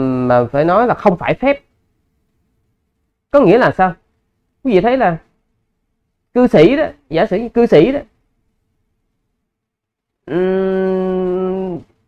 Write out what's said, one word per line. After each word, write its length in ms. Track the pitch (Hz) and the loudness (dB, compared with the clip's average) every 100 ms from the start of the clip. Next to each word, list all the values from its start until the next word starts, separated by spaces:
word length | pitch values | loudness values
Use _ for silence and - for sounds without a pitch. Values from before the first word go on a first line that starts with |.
| 131 127 123 | -2 -2 0
mà 200 | 123 117 | 0 0
phải 180 | 139 | -2
nói 220 | 165 196 226 | 0 0 0
là 80 | |
không 220 | - 208 170 | 0 -2 -2
phải 180 | 117 | -4
phép. 280 | 165 262 277 _ _ _ _ _ _ _ _ _ _ _ _ _ _ _ _ - | -2 -2 -4 _ _ _ _ _ _ _ _ _ _ _ _ _ _ _ _ -2
Có 100 | 285 | 2
nghĩa 180 | 202 233 | 4 4
là 120 | 175 | 2
sao? 240 | - 185 - _ _ _ _ _ _ | 0 -2 -2 _ _ _ _ _ _
Quý 80 | 269 | 0
vị 80 | 185 | 0
thấy 160 | 220 262 | 2 0
là 220 | 196 165 _ _ _ _ _ _ _ _ _ _ _ | -2 -4 _ _ _ _ _ _ _ _ _ _ _
cư 120 | 247 247 | 0 2
sĩ 300 | 175 180 285 | 4 4 4
đó, 100 | - - - | -4 -8 -8
giả 180 | 160 - | -4 -2
sử 100 | 185 | -4
như 120 | 233 | -4
cư 180 | 233 233 | 0 4
sĩ 260 | 151 214 | 4 4
đó, 80 | 277 - _ _ _ _ _ _ _ _ _ _ _ _ _ _ _ _ _ _ _ _ _ - | -2 -10 _ _ _ _ _ _ _ _ _ _ _ _ _ _ _ _ _ _ _ _ _ -8
ừm, 1500 | 165 185 190 190 190 190 185 185 185 185 185 185 190 190 160 - _ | -4 -2 -2 -2 -2 -2 -4 -4 -4 -4 -4 -4 -6 -8 -10 -14 _